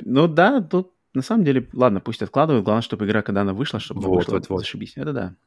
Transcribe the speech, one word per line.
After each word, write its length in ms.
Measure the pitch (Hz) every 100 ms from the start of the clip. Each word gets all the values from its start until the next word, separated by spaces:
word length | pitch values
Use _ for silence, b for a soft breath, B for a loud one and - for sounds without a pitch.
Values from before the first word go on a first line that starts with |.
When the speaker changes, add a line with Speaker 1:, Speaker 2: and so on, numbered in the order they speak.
Speaker 1:
Ну 220 | - 131 170
да, 320 | 151 196 277
тут 300 | 165 180 185 _ _
на 80 | 131
самом 220 | - 233
деле, 240 | 156 131 117
ладно, 260 | - 123 98
пусть 220 | - 107
откладывают. 420 | 98 135 156 131
Главное, 180 | 98 110
чтобы 220 | - 95 104
игра, 160 | 107
когда 200 | - 98
она 100 | 101
вышла, 260 | 95 147 107
чтобы 200 | - -
она 80 | 98
Speaker 2:
Вот, 80 | 90
Speaker 1:
вышла 140 | 87
Speaker 2:
вот, 160 | 95 -
вот. 100 | 95
Speaker 1:
зашибись. 340 | - - 101 -
Это 160 | 147
да, 220 | 135 92 90